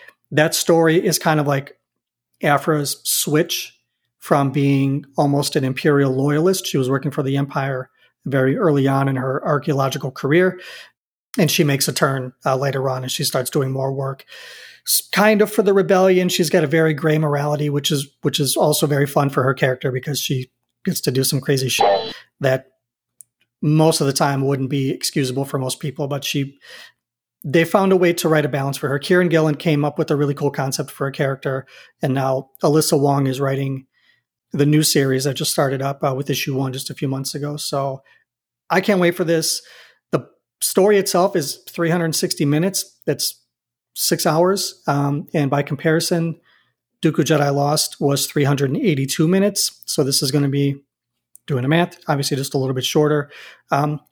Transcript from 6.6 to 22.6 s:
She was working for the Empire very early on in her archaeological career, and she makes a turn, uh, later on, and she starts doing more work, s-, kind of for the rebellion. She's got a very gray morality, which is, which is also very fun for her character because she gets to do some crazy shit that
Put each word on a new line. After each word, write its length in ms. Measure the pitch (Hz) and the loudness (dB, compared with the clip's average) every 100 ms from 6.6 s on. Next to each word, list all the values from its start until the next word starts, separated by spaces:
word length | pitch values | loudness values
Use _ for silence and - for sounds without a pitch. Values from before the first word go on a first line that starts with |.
She 140 | - 143 | -2 -2
was 100 | 127 | 0
working 220 | 135 139 | -2 -2
for 140 | 131 | -4
the 120 | 139 139 | -2 -2
Empire 540 | 139 143 135 131 131 _ _ _ | -2 -4 -4 -6 -10 _ _ _
very 320 | - 135 131 151 | -4 0 2 2
early 300 | 196 143 135 | 2 2 2
on 220 | 135 139 | 2 0
in 80 | 135 | 0
her 280 | 131 135 | -2 -4
archaeological 680 | 214 147 135 139 135 139 139 | 0 0 0 0 0 -2 -6
career, 480 | 131 135 160 185 180 - - - _ _ _ _ - | -6 0 4 2 0 -10 -20 -20 _ _ _ _ 0
and 120 | 156 | 2
she 140 | - | 2
makes 240 | 156 139 - | 2 0 -2
a 40 | |
turn, 400 | 143 147 135 127 - - | 0 0 -2 -6 -6 -2
uh, 100 | 131 | 0
later 320 | 139 135 131 | 0 -2 -2
on, 140 | 131 | -4
and 80 | 127 | -6
she 140 | - | -6
starts 260 | 143 - - | -4 -2 -2
doing 220 | 160 131 | -2 -2
more 200 | 135 135 | -2 -4
work, 320 | 135 135 139 - - - - - - - | -4 -6 -8 -14 -20 -20 -20 -20 -14 -4
s-, 220 | - - | -4 -2
kind 320 | - 208 214 | 2 4 4
of 80 | 208 | 2
for 120 | - | 2
the 120 | 202 | 2
rebellion. 540 | 196 170 185 190 185 180 | 2 4 4 4 4 2
She's 220 | - 165 | 0 2
got 120 | 185 | 2
a 60 | 151 | 2
very 260 | 160 160 | 2 2
gray 240 | 151 160 156 | 2 0 2
morality, 500 | 156 143 147 147 147 | 2 0 0 -2 -2
which 220 | 143 143 | -2 -2
is, 180 | 151 139 _ | -2 -4 _
which 160 | 147 143 | -4 0
is 180 | 139 - | -2 2
also 300 | 160 151 156 | 2 2 2
very 200 | 143 139 | 2 2
fun 220 | 156 139 | 2 0
for 140 | 139 | 2
her 120 | 127 | 0
character 360 | 135 139 131 143 | 0 0 -2 -4
because 300 | 127 127 135 | -4 -4 -6
she 320 | - 135 127 _ _ _ | -4 -4 -6 _ _ _
gets 160 | - 160 | -6 -4
to 100 | - | -2
do 140 | 131 | 0
some 160 | 131 139 | 0 -2
crazy 280 | 139 139 131 | 0 0 0
shit 460 | - - - - - - _ | 0 2 2 -2 -12 -20 _
that 300 | 135 131 | 0 0